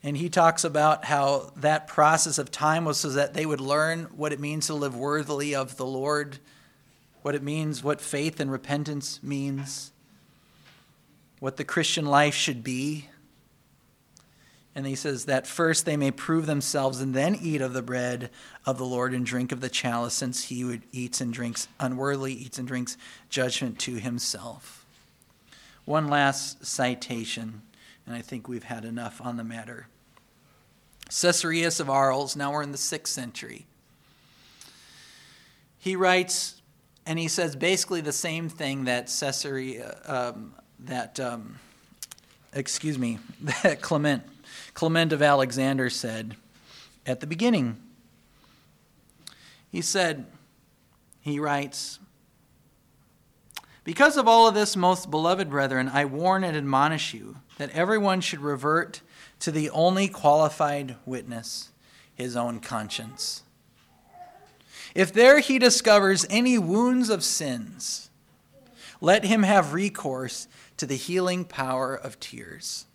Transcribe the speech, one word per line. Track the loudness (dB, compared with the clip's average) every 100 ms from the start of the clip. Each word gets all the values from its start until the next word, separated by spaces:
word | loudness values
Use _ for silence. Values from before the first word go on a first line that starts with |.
And | -4 -4
he | 0
talks | 4 4 4 0
about | 4 4 4 2
how | 2 4 0 -2 -2
that | 2 2 0
process | 4 6 6 2 -2
of | -4
time | 0 2 2
was | 0 -2
so | 0
that | 0 0
they | -2 -2
would | -2
learn | 0 2 2 -2 -8 -6
what | -4
it | -4
means | -4 -4 -4
to |
live | -2 -4 -2
worthily | -2 -2 -2 -4 -2 -2
of | -4 -6
the | -6
Lord, | -4 0 0 -2 -10 _ -20 _ _ _ _ _ _
what | -4
it | -4
means, | -4 -4 -4 -4
what | -4 -4
faith | -4 -4 -4 -4
and | -4
repentance | -4 -4 -4 -4 -6 -8 -10
means, | -8 -6 -4 -6 -8 -10 -14 _ _ _ _ _ _ _ -20 _ _ _ _ _ _ _
what | -8 -6
the |
Christian | -4 0 0 0 4
life | 4 4 2
should | -2 -4
be. | -6 -4 -4 -6 -10 -20 _ _ _ _ _ _ _ _ _ _ _ _ _ _ _ -10
And | -8
he |
says | -6 -6 -6 -2
that | -2 -2
first | 0 2 2 0
they | 0
may | 0
prove | -2 0 0 0
themselves | -2 -2 -2 -2 -2
and | -2 0
then | 0
eat | 0 -2 -2
of | -2
the | -4
bread | -6 -4 -4 -4 -10 -16 -20 -8
of | -4 -4
the | -2
Lord | -2 -2
and | -2 -2
drink | -2 -4
of | -4
the | -6
chalice, | -4 -2 -2 -2
since | -4 -4 -6 -8
he | -6
who | -6 -6 -10
eats | -10 -6 -4
and | -4
drinks | -6 -6 -6 -10 _
unworthily | -4 -2 -2 -2 -4
eats | -8 -12 -10
and | -8
drinks | -6 -6 -10 -18 -20 _
judgment | -2 -2 -2 -6 -6
to | -8 -6
himself. | -6 -4 -6 -6 -10 -16 -20 -20 _ _ _ _ _ _ _ -20 -20 -18 -2
One | 0 2
last | 2 2 0 -8 -10
citation, | -10 -2 -2 -2 -8 -8 -6 -8 -10 -14 -20 _ -20 -20 -14
and | -14
I |
think | -12 -14 -10
we've | -12 -10
had | -12 -10
enough | -10 -10 -10
on | -10 -8
the |
matter. | -8 -12 -14 -18 -20 _ _ _ _ _ _ _ _ _ _ _ -10
Caesarius | 0 0 2 0 0 0 -2
of | 0
Arles, | 2 2 0 -4 -4
now | -4
we're | -4
in | -6
the | -6
sixth | -6 -6 -6
century. | -8 -8 -12 -14 -18 -20 _ _ _ _ _ _ _ -20 -20 -20 -20 -20 -20 -20 -20 -20 -20 _ _ _ _
He | -6 2
writes, | 4 4 2 -4 -4 -10 _ _ _ _
and | -6 -2
he | -2
says | 0 -2 0
basically | 0 2 0 -2
the | -2
same | -4 -4 -4 -8
thing | -6 -6 -2
that | 0 -2 -2
Caesarea, | -4 -4 -4 -4 -6 -6 -10 -12 -14 -6
um, | -4 -4 -8 -16 -20 _ -20
that, | -10 -8 -8 -6
um, | -6 -8 -14 -20 -20 _ _ _ -18 -18 _ _ _
excuse | -8 -6 -4 -4 -2
me, | -2 -4 -10
<laughs> | -10
that | -6 2 2 2
Clement, | -2 0 2 0 -4 -20 -20 -20 -18
Clement | -2 2 4 2
of | 4
Alexander | 6 6 4 2 0 0 0
said | -2 -6 -6 -10 -14 _ _ _ -20 -20 _ -8
at | -6
the | -6
beginning. | 0 2 2 0 -4 -16 _ _ _ _ _ _ _ _ _ _ _ _ _ -20 -20 -20 -20 _
He | -6
said, | -2 0 0 -2 -10 -20 _ _ _ _ _ _ _ _
he | -6 -4
writes, | 0 -2 -4 -8 -12 -14 -20 _ _ _ _ _ _ _ _ _ _ _ _ _ _ -18 -18 -14
"Because | -8 4 6 6
of | 8
all | 10 10
of | 8
this, | 2 4
most | 4 4 0
beloved | 2 2 2 0
brethren, | 0 2 2 2
I | 0 0
warn | 0 2 2
and | 2 -2
admonish | 2 4 4 2 -4
you | -8 -14 -18 _ -10
that | -6
everyone | 0 2 4 4 2
should | 0 -4
revert | -4 0 2 2 0 -10 _ -20 -20 _
to | -4
the | -2 -2
only | 4 4 4 0
qualified | 4 6 6 6 2 0 0 -8 -12 -8
witness, | -8 -8 -10 -10 -12 -14 _ _ -20 -20 -10
his | -4 -2
own | -2 -4
conscience. | -6 -6 -6 -8 -10 -10 -8 -8 _ _ _ _ _ _ _ -20 -20 -20 -20 _ _ -20 -6 2
If | 4
there | 8 10 10
he | 8 4
discovers | 6 6 8 8 8 2 2
any | 2 4 4
wounds | 4 4 4 4 2
of | 0
sins, | 0 -2 -2 -4 -8 -10 -8 -8 -12 _ _ _ _ -20 -20 -20 -20 0
let | 4 6 6
him | 4
have | 6 6 4
recourse | 0 -2 -4 -6 -4 -6 -10 -14 -20 -20 -10
to | -6
the | -4
healing | 0 0 2 -2 -4
power | -4 -2 0 -2
of | -4 -10 -12
tears. | -16 -14 -16 -12 -10 -12 -14